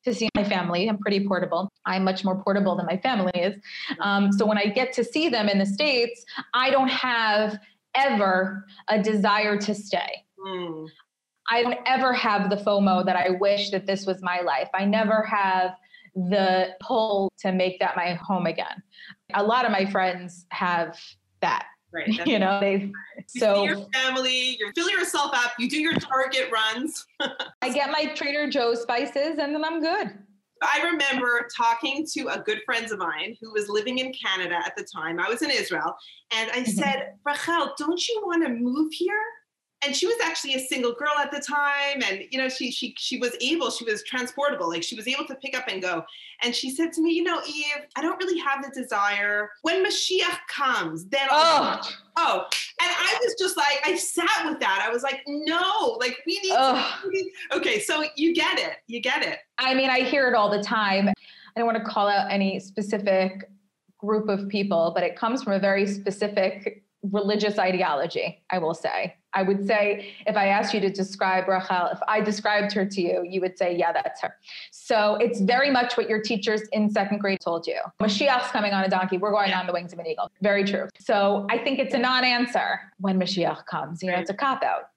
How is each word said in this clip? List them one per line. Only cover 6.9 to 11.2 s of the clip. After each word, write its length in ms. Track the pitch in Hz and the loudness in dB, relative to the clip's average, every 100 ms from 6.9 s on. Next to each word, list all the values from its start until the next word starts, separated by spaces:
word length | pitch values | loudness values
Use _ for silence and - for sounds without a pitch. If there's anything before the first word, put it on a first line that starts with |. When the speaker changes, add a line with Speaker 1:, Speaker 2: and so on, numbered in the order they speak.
| 254 254 233 220 214 214 214 - _ _ 254 | 0 0 2 4 4 2 -4 -14 _ _ 2
Speaker 1:
ever 680 | 277 214 196 185 190 196 - - - | 4 4 4 4 2 -4 -14 -12 0
a 160 | 208 | 2
desire 540 | 202 214 208 208 214 202 | 4 2 4 4 4 0
to 160 | 202 | 0
stay. 500 | 208 - 180 - - _ - 190 | -4 -2 -2 -2 -8 _ -14 -8
Speaker 2:
Mm. 400 | 185 175 160 160 - _ _ | -6 -6 -8 -12 -18 _ _